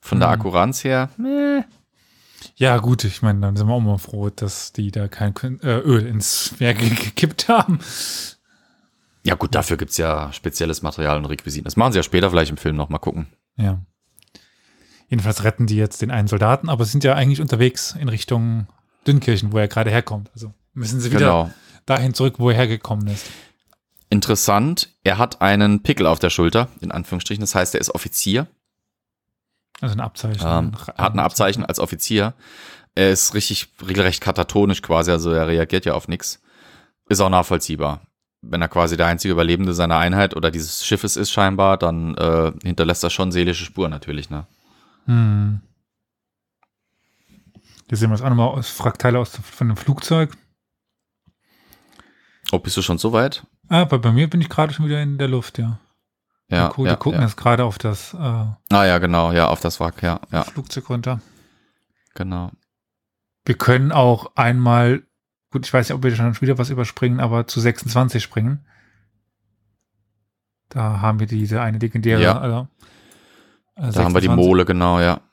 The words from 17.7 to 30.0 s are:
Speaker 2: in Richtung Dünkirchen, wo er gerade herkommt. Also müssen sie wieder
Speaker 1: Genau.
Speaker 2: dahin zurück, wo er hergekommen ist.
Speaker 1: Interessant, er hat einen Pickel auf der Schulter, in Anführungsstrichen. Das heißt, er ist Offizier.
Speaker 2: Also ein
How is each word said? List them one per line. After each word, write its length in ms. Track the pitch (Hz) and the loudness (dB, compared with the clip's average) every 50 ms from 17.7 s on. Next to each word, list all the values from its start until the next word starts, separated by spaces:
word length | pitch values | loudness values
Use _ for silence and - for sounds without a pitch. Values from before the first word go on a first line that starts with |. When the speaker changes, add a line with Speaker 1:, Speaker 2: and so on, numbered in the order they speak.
| 123 - - - - - | 2 0 -10 -8 -8 -6
Speaker 2:
in 100 | 151 127 | -4 -4
Richtung 580 | 113 107 - - 127 117 113 117 113 113 104 - _ _ _ _ _ _ _ | -4 -4 -4 -2 -2 0 0 0 -2 -2 -4 -6 _ _ _ _ _ _ _
Dünkirchen, 460 | - 143 143 - - 117 98 107 104 104 | 2 2 4 4 2 0 0 0 0 0
wo 60 | 110 | 0
er 80 | 104 101 | 0 0
gerade 220 | - - 113 110 | 0 -2 0 2
herkommt. 400 | 107 120 120 - 110 104 101 - _ | 2 0 0 -2 -6 -8 -8 -12 _
Also 220 | 117 110 107 104 _ _ _ _ | -18 -18 -18 -18 _ _ _ _
müssen 260 | 135 120 110 117 131 | -8 -6 -4 -4 -4
sie 100 | 120 120 | -2 0
wieder 80 | 123 - | 2 4
Speaker 1:
Genau. 300 | - 101 87 85 82 85 - - _ _ - - _ | 4 4 4 4 2 0 -4 -14 _ _ -20 -20 _
Speaker 2:
dahin 280 | - 131 135 123 131 120 | -2 0 0 2 0 0
zurück, 200 | - 131 135 - - | 0 0 0 0 2
wo 120 | 120 123 | 2 2
er 60 | 117 | 2
hergekommen 520 | 113 127 113 113 107 _ - 110 107 104 104 | 2 2 0 0 -4 _ -6 -4 -4 -2 -4
ist. 180 | 104 104 - - - - - _ _ _ _ _ _ _ _ _ _ _ _ _ | -4 -6 -8 -14 -18 -20 -20 _ _ _ _ _ _ _ _ _ _ _ _ _
Speaker 1:
Interessant, 840 | - 104 98 - 110 101 - - 101 101 110 147 175 - - - _ _ _ | 0 0 2 2 0 0 2 2 2 2 2 2 0 -2 -4 -6 _ _ _
er 160 | 95 95 98 | 0 2 2
hat 220 | 120 123 - - 95 | 0 -2 0 0 2
einen 400 | 98 101 101 104 104 104 104 104 | 4 6 6 6 4 4 2 2
Pickel 240 | - 151 - 98 | 0 0 2 4
auf 140 | 80 82 - | 2 2 4
der 100 | - 87 | 2 -2
Schulter, 380 | - - 87 82 - 113 120 127 - - | 2 2 2 2 4 2 0 0 -6 -12
in 120 | - 87 - | -10 -8 -8
Anführungsstrichen. 480 | - 87 - - 90 - - 107 101 | -8 -8 -6 -6 -8 -6 -6 -6 -6
Das 160 | 104 98 - | -6 -2 0
heißt, 180 | 95 90 87 - | 0 -2 0 0
er 60 | - | -2
ist 120 | - - - | -2 -2 -6
Offizier. 540 | - - - - - - - 95 117 151 - _ _ _ _ _ _ _ _ _ _ _ _ _ _ _ _ _ _ _ _ _ _ _ _ _ - | -6 -8 -6 -6 -4 -2 0 0 0 -2 -4 _ _ _ _ _ _ _ _ _ _ _ _ _ _ _ _ _ _ _ _ _ _ _ _ _ -8
Speaker 2:
Also 140 | - 127 104 | -4 -4 -4
ein 40 | 107 | -2